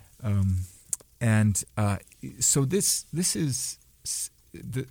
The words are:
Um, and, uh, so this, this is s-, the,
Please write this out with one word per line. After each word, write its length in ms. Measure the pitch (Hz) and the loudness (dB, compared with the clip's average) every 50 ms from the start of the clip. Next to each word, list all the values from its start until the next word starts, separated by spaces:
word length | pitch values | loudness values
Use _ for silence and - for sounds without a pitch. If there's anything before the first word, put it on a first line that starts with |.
| - - - - | -20 -20 -16 -8
Um, 380 | - 107 101 101 95 95 92 92 92 90 - - - - - - - _ _ - | -4 0 2 2 2 2 2 0 -2 -6 -10 -20 -12 -10 -10 -10 -10 _ _ -2
and, 440 | 120 117 110 107 107 107 101 - - - - | 2 4 4 6 4 4 4 2 -2 -4 -4
uh, 200 | - 107 101 101 92 - - - - - 131 - - | -2 0 0 0 -2 -6 -12 -18 -16 -14 -14 -6 -2
so 240 | 123 - - 147 139 | 0 2 2 2 2
this, 420 | 131 175 202 - - - - - - | 2 0 2 2 2 0 -2 -4 -4
this 240 | - 156 185 - - | -4 -2 0 0 0
is 440 | 214 170 143 123 - - - - - _ _ _ _ - | 0 0 0 -2 -2 -4 -6 -8 -10 _ _ _ _ -10
s-, 240 | - - - - - - _ _ _ - | -8 -6 -6 -6 -8 -10 _ _ _ -18
the, 320 | - - - - 131 135 - | -14 -10 -6 -6 -6 -6 -2